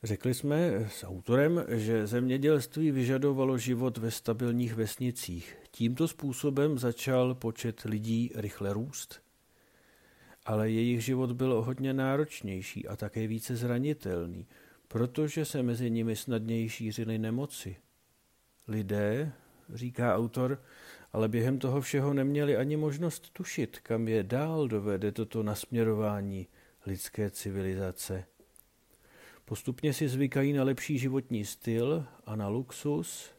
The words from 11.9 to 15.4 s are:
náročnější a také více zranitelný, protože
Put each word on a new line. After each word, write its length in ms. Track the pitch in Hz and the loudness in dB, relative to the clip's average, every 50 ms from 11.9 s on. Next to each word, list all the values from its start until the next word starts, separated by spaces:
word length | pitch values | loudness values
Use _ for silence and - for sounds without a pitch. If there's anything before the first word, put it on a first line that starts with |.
| 135 | 0
náročnější 960 | 135 131 131 135 143 151 147 - - - 104 95 92 95 - - - - - | 2 2 2 2 2 0 0 -2 -10 -6 -6 -4 -4 -6 -6 -8 -8 -8 -6
a 80 | 98 | -6
také 300 | - - 104 - 113 110 | -6 -6 -6 -4 -2 -2
více 300 | 110 110 113 - - 131 | -2 -2 -4 -4 -4 -4
zranitelný, 920 | 117 120 120 120 120 127 147 151 147 - 95 92 87 85 85 87 90 85 - - - - - - _ _ _ | -2 0 0 0 0 0 0 -2 -2 -2 -4 -2 -2 -2 -4 -6 -10 -12 -14 -18 -20 -20 -20 -20 _ _ _
protože 560 | - 117 120 123 127 - 156 147 143 165 | -2 0 0 0 2 0 -2 0 0 -2